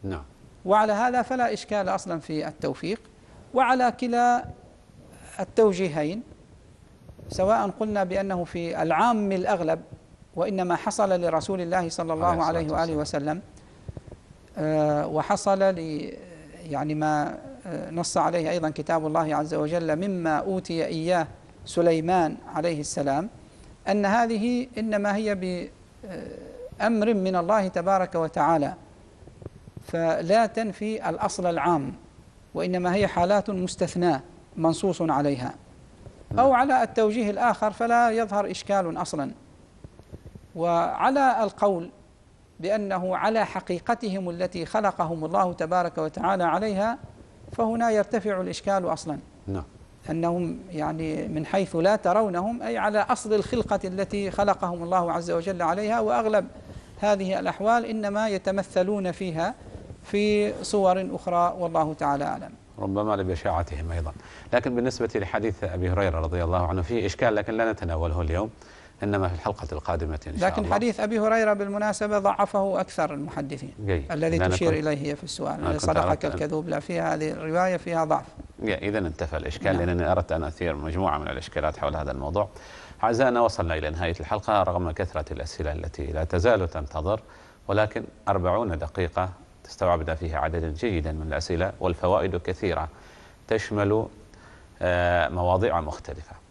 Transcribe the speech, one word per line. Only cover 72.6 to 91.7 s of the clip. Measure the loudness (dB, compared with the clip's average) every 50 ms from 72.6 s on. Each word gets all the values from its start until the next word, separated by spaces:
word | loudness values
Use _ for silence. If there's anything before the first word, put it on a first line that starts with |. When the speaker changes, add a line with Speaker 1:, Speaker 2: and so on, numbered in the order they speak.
| 0 2 0 -2
Speaker 2:
أكثر | -2 -2 -2 -2 -2 -2 -2
المحدثين. | -6 -8 -8 -6 -8 -6 -6 -8 -8 -10 -12 -12 -8 -2
Speaker 1:
جيد. | 0 0 0 0 -2
Speaker 2:
الذي | -2 0 0 2 2 2
Speaker 1:
لا | 2 2
Speaker 2:
تشير | 2 4 2 2
Speaker 1:
نكون | 2 2 0 0
Speaker 2:
إليه | -2 0 -2 -4 -4
في | -6 -8
السؤال. | -10 -8 -6 -4 -6 -4 -4
Speaker 1:
أنا | -2 -2
كنت | -2 0
Speaker 2:
صدقك | 0 2 2 2 4
Speaker 1:
أردت | 2 0 0 0
أن | -4
Speaker 2:
الكذوب، | -2 -2 -2 -2 -2 -4 -4 -4
لا، | -6 -6
فيها | -4 -4 -4 -2 0 0 -2
هذه | -2 -2 -4
الرواية | -4 -6 -6 -2 0 0 2 2 0
فيها | -2 -4 -2 -2 0 2
ضعف. | 2 0 -2 -2 -8 -16 -18 -18 -18 -12 -6
Speaker 1:
يا، | -2 -2 -2 0
إذا | 0 0 0 0
انتفى | -2 -2 -4 -4 -6 -4 -4
الإشكال، | -4 -4 -6 -8 -2 0 0 2
Speaker 2:
نعم. | 2 2
Speaker 1:
لأنني | 2 2 2 2 2
أردت | 2 2 2 0
أن | -2 -2 -2
أثير | -4 -6 -4 -4 -2 -2
مجموعة | -2 -4 -4 -2 0 0 0 0 -2
من | -4 -6
الإشكالات | -6 -8 -8 -6 -6 -2 -2 -2 -2
حول | 0 -2 -2 -2
هذا | -2 -4 -4
الموضوع. | -4 -4 -4 -2 0 -2 -2 -2 -6 -18 -20 -18 -18 -18 -18 -20 -8 -2 0
أعزائنا، | 0 2 4 4 4 4 4
وصلنا | 4 4 2 0 -2 0 0
إلى | -2 -2 -2
نهاية | -2 -2 -2 -2 -2 -4
الحلقة. | -4 -4 -4 -4 0 2 4 4
رغم | 4 2 2 0 -2 -2
كثرة | -2 -4 -4 -4 -4 -6 -6 -6
الأسئلة | -8 -8 -8 -10 -6 -6 -4 -4
التي | -4 -4 -6 -8 -8 -8 -8
لا | -4 -2 -4 -2
تزال | 0 0 2 4 4 4 4 2 -2
تنتظر، | -4 -6 -8 -6 -6 -4 -2 -2 -2 -2 -4 -12 -20 -20 -20 -20 -20 -20 -6 -2
ولكن | 2 2 2 2 0 -6 -8 -8 -16 -8 -2 0
أربعون | 0 2 2 2 2 2 0 -2 -2 -4
دقيقة | -6 -6 -2 -2 -2 0 0 -2 -2 -2 -4 -14 -20 -20 -20 -20 -20
استوعبنا | -20 -6 0 2 2 2 2 2 -2 -4
فيها | -4 -4 -4 -2 -2
عددا | -2 0 0 -2 -2 -4
جيدا | -4 -2 -2 0 0 0 -2 -2
من | -4 -6 -4
الأسئلة، | -4 -4 -4 -2 -2 -2 0 0 -2